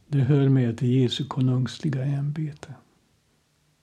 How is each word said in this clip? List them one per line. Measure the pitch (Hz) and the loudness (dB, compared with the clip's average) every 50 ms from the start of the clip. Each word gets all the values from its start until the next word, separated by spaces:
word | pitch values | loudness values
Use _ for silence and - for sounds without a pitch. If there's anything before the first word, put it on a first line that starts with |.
| _ | _
Det | - 147 139 | -2 0 0
hör | 131 123 151 139 139 135 | 2 4 4 4 4 4
med | 135 131 123 117 113 | 4 4 2 0 0
till | - 135 120 | 0 0 2
Jesu | 123 131 127 120 - - - | 2 2 2 2 0 -4 -6
konungsliga | 123 - 135 131 131 127 127 127 113 - - - 156 139 135 131 | -6 -2 0 0 2 2 0 -2 -4 -6 -6 -4 -4 -4 -2 -2
ämbete. | 143 143 139 143 147 147 160 156 147 147 - - - 123 - _ _ _ _ _ _ _ _ _ _ _ _ _ _ _ _ _ _ _ _ | -4 -4 -4 -4 -4 -4 -6 -8 -8 -10 -14 -18 -20 -20 -20 _ _ _ _ _ _ _ _ _ _ _ _ _ _ _ _ _ _ _ _